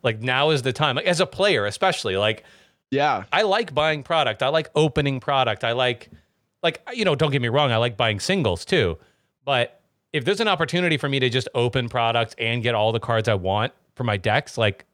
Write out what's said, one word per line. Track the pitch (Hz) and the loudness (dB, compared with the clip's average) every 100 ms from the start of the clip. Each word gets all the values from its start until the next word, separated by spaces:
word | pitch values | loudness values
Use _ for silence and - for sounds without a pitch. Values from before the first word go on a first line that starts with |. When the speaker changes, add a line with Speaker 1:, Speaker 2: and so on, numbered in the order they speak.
Speaker 1:
like, | 120 110 | -4 -2
now | 123 127 151 | -2 2 2
is | 147 | 2
the | 127 | 0
time. | - 151 131 | -2 0 0
Like, | |
as | 170 170 | 0 0
a | 180 | -2
player, | - 202 139 101 | 0 2 2 0
especially, | - 190 - 107 95 | 0 0 0 -2 0
like, | 107 110 - - _ _ _ | 0 0 -8 -20 _ _ _
Speaker 2:
Yeah. | 135 147 110 - | 0 0 0 0
Speaker 1:
I | 170 | 0
like | 214 202 190 | 2 0 0
buying | 143 156 151 | 0 0 -2
product. | - 165 127 107 | -2 0 0 0
I | 135 | 0
like | 160 156 | 0 0
opening | 147 156 151 143 135 | 0 2 2 0 -2
product. | - 139 123 104 | 0 0 0 0
I | 120 | -2
like, | 117 127 120 - - _ _ _ _ | 0 0 -2 -10 -20 _ _ _ _
like, | 170 160 - | -4 -4 -10
you | 247 | -2
know, | 196 | 0
don't | 139 151 | 0 0
get | 135 | 0
me | 120 | 0
wrong, | 135 143 | 2 2
I | 113 | 2
like | 120 104 | 0 0
buying | 117 101 | 0 0
singles | - 196 131 87 | -2 0 0 -2
too. | - 180 92 80 _ _ _ _ | 0 2 2 -2 _ _ _ _
But | 143 131 120 - _ _ _ | -2 0 -2 -6 _ _ _
if | 151 | -4
there's | 131 208 | -2 0
an | 220 | 0
opportunity | 175 160 175 175 151 | 0 0 0 0 0
for | 143 | 0
me | 135 | 0
to | 127 | 0
just | 127 117 | 0 -2
open | 123 120 131 117 | 0 0 0 -2
product | 123 117 117 113 - | 0 0 2 -2 -2
and | 113 120 | -2 0
get | 113 | 0
all | 113 107 | 2 2
the | 110 | 0
cards | - 113 110 | 0 0 2
I | |
want | 101 90 101 117 - _ | 0 0 0 -2 -6 _
for | - | -6
my | 120 104 | -4 -2
decks, | 107 117 - - | 0 0 -2 -2
like, | 110 98 - | -2 -2 -12